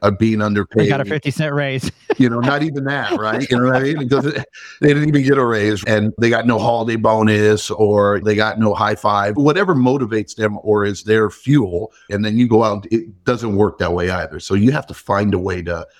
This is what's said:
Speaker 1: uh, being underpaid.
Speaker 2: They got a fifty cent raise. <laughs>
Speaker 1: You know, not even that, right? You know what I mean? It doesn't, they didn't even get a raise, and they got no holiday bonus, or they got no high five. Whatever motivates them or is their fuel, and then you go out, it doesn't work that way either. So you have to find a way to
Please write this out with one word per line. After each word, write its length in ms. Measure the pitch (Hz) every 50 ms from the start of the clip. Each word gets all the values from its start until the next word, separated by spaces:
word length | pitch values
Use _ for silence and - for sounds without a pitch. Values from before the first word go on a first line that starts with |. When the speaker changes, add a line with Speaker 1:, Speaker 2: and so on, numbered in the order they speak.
Speaker 1:
uh, 100 | - 104
being 300 | 101 92 110 113 110 107
underpaid. 420 | 104 104 101 104 95 - - 107 104
Speaker 2:
They 60 | 101
got 120 | 139 135
a 40 | 135
fifty 260 | - 156 151 - 143
cent 220 | 131 - 156 151 143
raise. 360 | 147 143 139 131 131 - - -
<laughs> 60 | _ _ - 427 -
Speaker 1:
You 120 | 131 120
know, 120 | 117 120
not 200 | 120 135 143 143
even 220 | 151 160 139 143 135
that, 360 | 139 143 139 117 101 349 -
right? 300 | 107 110 110 123 135 -
You 80 | 123 120
know 80 | 123
what 100 | 131 131 127
I 20 |
mean? 220 | 135 139 160 156 135
It 60 | 123
doesn't, 260 | 135 135 127 147 147 127 131 - _ - - - - -
they 80 | 143 147
didn't 180 | 143 147 147 151
even 140 | 151 143 131
get 160 | 131 143 139
a 40 | 127
raise, 400 | 117 113 107 101 107 107 95 101
and 280 | 113 110 107 104 110 - -
they 100 | 117 117
got 160 | 117 117 117
no 140 | 120 117 110
holiday 360 | 117 120 117 117 113 117 113
bonus, 760 | 113 110 113 110 110 110 107 107 104 107 107 107 104 - -
or 480 | 110 - 110 101 104 104 101 101 101 98
they 160 | 95 107 107
got 240 | 104 107 110 - 110
no 160 | 113 107 98
high 180 | - 110 104 107
five. 420 | - - 107 104 101 101 104 107
Whatever 380 | 147 139 151 151 185 202 185 175
motivates 640 | 131 123 123 135 143 127 104 113 110 101 - -
them 240 | - 110 107 104 -
or 240 | - 107 104 104 101
is 200 | 101 95 - -
their 260 | 104 110 110 107 101
fuel, 600 | - - - 131 143 147 110 92 87 85 110 - - _ _ -
and 120 | 101 101 107
then 140 | 107 107 117
you 100 | 123 117
go 160 | 110 110 113
out, 220 | 107 104 101 101 110
it 340 | 113 113 - - 98 _ _
doesn't 300 | - 123 110 117 110 98
work 240 | 98 104 98 - -
that 140 | 90 85 85
way 180 | 90 87 90
either. 280 | 92 90 85 78 78 78
So 140 | - - 98
you 180 | 98 104 131 147
have 120 | 147 - -
to 60 | -
find 400 | - - - 101 101 107 101 95
a 60 | 92
way 240 | 90 98 92 90 85
to 240 | 87 85 82 - - _ _